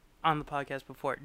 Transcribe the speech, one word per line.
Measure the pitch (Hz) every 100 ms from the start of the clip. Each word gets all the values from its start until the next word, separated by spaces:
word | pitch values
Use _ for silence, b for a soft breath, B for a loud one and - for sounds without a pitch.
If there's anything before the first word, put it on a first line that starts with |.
| _ _
on | 160 151
the | 143
podcast | 143 135 139 -
before, | 131 139 -